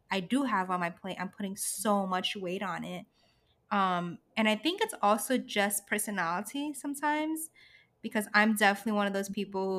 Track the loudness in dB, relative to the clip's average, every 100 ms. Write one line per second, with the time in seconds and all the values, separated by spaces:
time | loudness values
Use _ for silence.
0 | -4 -4 0 0 2 0 0 -2 -2 -4
1 | -8 -6 -8 -6 -8 -6 -6 -2 0 2
2 | 2 -2 -2 -4 -4 -4 -4 -6 -8 -10
3 | -14 _ _ _ _ _ -2 2 4 2
4 | -2 -6 _ 0 2 2 0 0 -2 2
5 | 4 4 2 0 0 0 0 0 -2 -4
6 | -2 -2 0 -2 -4 -6 -6 -6 -8 -2
7 | 0 0 0 -4 -6 _ -20 -20 _ _
8 | -4 -4 2 4 4 6 4 4 2 2
9 | 2 0 -2 -4 -4 -2 -2